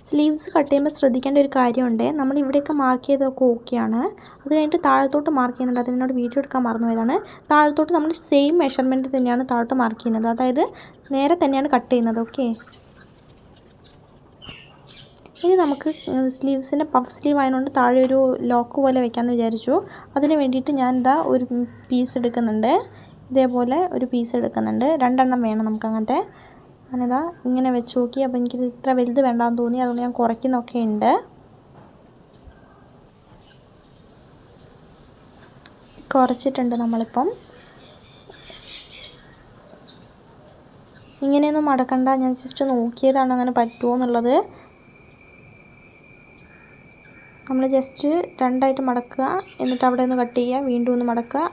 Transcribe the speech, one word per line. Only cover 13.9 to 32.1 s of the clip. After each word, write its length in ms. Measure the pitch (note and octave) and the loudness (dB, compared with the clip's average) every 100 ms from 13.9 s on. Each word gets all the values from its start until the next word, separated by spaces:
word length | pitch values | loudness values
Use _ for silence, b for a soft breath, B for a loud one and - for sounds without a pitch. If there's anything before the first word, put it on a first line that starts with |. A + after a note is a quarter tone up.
| - - - - - - - - - - - - - - - | -20 -20 -20 -20 -20 -20 -20 -20 -20 -20 -20 -20 -20 -20 -4
ഇനി 100 | F4 F#4 | 2 4
നമുക്ക് 260 | D#4 C#4+ D#4 D#4 - C4 C4 C4 | 4 0 -4 -6 -4 -2 -2 -2
സ്ലീവ്സിൻ്റെ 500 | C4+ C4+ C4 D4 D4+ | -2 -2 -2 -2 0
പഫ് 200 | C4 B3 - | 0 -2 -4
സ്ലീവ് 200 | D4 C#4+ | 0 2
ആയതുകൊണ്ട് 280 | C4+ C4 C4+ C4+ | 2 0 -2 2
താഴെ 220 | B3 B3+ C4 | 4 4 4
ഒരു 120 | C4 C4 - A#3+ | 4 2 0 0
ലോക്ക് 260 | A#3+ A#3+ - C4+ | 0 0 0 2
പോലെ 120 | C4 | 2
വെക്കാമെന്ന് 320 | B3 A#3 A#3+ A#3+ | 0 -2 -2 0
വിചാരിച്ചു. 400 | A3+ A3+ A#3 D#4 - B B - | 0 -2 0 0 -2 B B -2
അതിന് 180 | D4 D#4 | 2 2
വേണ്ടിയിട്ട് 320 | C4+ C4 B3+ C#4+ | 2 0 -2 0
ഞാൻ 120 | B3+ B3+ | 0 2
ഇതാ 140 | B3 D4 D#4+ | 2 2 2
ഒരു 100 | B3+ B3 A#3+ A#3+ - - | 0 0 -4 -4 -8 -4
പീസ് 240 | B3 B3+ B3+ | -2 0 -2
എടുക്കുന്നുണ്ട്, 520 | A#3+ A#3 A#3 G#3+ A3 E4+ B4 B B B - | -2 0 -2 0 2 2 0 B B B -2
ഇതേപോലെ 500 | C4 C4 B3 A#3+ C#4 F4+ B3+ | 2 2 2 0 0 0 -2
ഒരു 120 | B3+ | -2
പീസ് 180 | B3 A#3 B3 | -2 -2 -2
എടുക്കുന്നുണ്ട്. 480 | A#3 A3+ A3 G#3+ C4 D#4+ | -2 -2 -2 0 2 2
രണ്ടെണ്ണം 380 | B3 B3+ B3+ B3+ A3+ | 2 2 2 2 0
വേണം 160 | G#3+ A3 | 0 -2
നമുക്ക് 180 | G#3+ A3 | -2 -2
അങ്ങനത്തെ. 300 | A3 A3 C4+ G#4 B B B B - - | -4 0 -2 -2 B B B B -20 -10
ഞാനിതാ 260 | B3+ B3 B3+ E4 F4 B3 | -4 -2 -2 -2 -6 -2
ഇങ്ങനെ 200 | B3+ C4 | 0 2
വെച്ച് 200 | B3 A#3+ C4 | 0 -2 -2
നോക്കി. 220 | A#3+ B3 C4+ | -2 0 -2
അപ്പോൾ 120 | B3 | 0
എനിക്കിത് 240 | A#3+ A#3+ B3 | -2 -2 -4
ഇത്ര 200 | A#3+ C4+ B3+ | -4 0 2
വലുത് 220 | B3 A#3+ C4 | 2 2 2
വേണ്ടാന്ന് 320 | A#3+ A#3 A#3+ | 2 0 0
തോന്നി, 180 | A#3+ B3 | -2 0
അതുകൊണ്ട് 200 | B3 A#3+ | -2 -2
ഞാൻ 100 | B3 A#3+ | -4 0
കുറയ്ക്കുന്നൊക്കെ 580 | A#3 A3+ C4 B3+ A#3 B3 A3+ | -2 0 0 -2 -2 -4 -2
ഉണ്ട്. 240 | G#3+ A3 F4 - - - - - - - - - | 0 2 2 -2 -20 -20 -20 -20 -20 -20 -20 -20